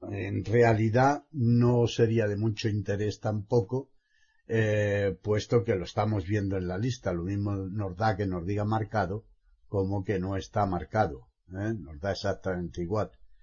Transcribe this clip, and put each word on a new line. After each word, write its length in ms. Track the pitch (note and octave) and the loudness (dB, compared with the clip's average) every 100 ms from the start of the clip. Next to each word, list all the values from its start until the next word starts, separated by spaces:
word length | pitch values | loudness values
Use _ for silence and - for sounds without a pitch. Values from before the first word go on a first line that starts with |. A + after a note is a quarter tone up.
| - | -8
En 320 | G2+ G2 G2+ G2 | -6 -4 -4 0
realidad 800 | A#2 A#2 G#2+ A2 A2+ C3+ D3 - | 4 6 6 4 4 4 2 -4
no 560 | D3 A#2 A#2+ A#2+ A#2+ A#2 | 0 4 6 6 4 2
sería 400 | - A#2 A2+ G#2 | 4 2 4 0
de 80 | G2+ | 0
mucho 320 | A2 G#2 A2+ | -2 -2 -2
interés 500 | G#2 G2 G2+ G#2+ - | -2 -2 -2 -2 -4
tampoco, 720 | A2 G#2 G2+ A#2+ A#2+ B2+ - _ _ _ _ _ _ | -4 -4 0 0 0 -6 -8 _ _ _ _ _ _
eh, 680 | A2+ G#2+ G#2+ G#2 G2+ G2+ F#2 | 0 2 2 2 2 0 -2
puesto 400 | G#2 G#2 - A#2+ | -2 -2 2 0
que 120 | A2+ G2 | 2 -2
lo 100 | E2+ | -2
estamos 400 | - G#2+ G#2 F2 | -2 0 0 0
viendo 320 | G#2+ G2 G2 | 0 0 -2
en 100 | F2+ | -2
la 100 | F#2 | -2
lista. 360 | B2 B2 G2 | -4 -2 -4
Lo 100 | F2 | -2
mismo 320 | F2 G2+ G#2 G2+ | -2 -2 -2 -4
nos 400 | F#2+ G#2+ G2 F2 | -4 -6 -6 0
da 200 | A2 F#2+ | 0 2
que 100 | G2+ | -2
nos 180 | F#2 E2+ | -2 -2
diga 200 | G#2 G#2 | -2 0
marcado 600 | A2 G#2+ A2 F2+ G#2 - _ _ _ _ | -2 -2 -2 -2 -4 -10 _ _ _ _
como 360 | G2+ F#2+ G2+ | -2 0 -2
que 160 | F#2+ G2 | -2 -2
no 160 | F#2 G2 | -2 -4
está 300 | - G#2+ G2+ | -4 -2 0
marcado, 640 | F2 D2+ G#2+ G2+ - - _ _ | -2 -2 0 0 -2 -16 _ _
¿eh? 260 | F#2 G#2+ | -6 -4
Nos 240 | A2+ D2 D2 | -4 -8 -6
da 100 | G2 | -4
exactamente 680 | F#2+ G2+ F#2 F#2+ F2+ F2 - | -2 -2 -4 -4 -4 -6 -6
igual. 280 | E2+ G#2+ G#2+ - - - | -4 -2 -4 -8 -20 -20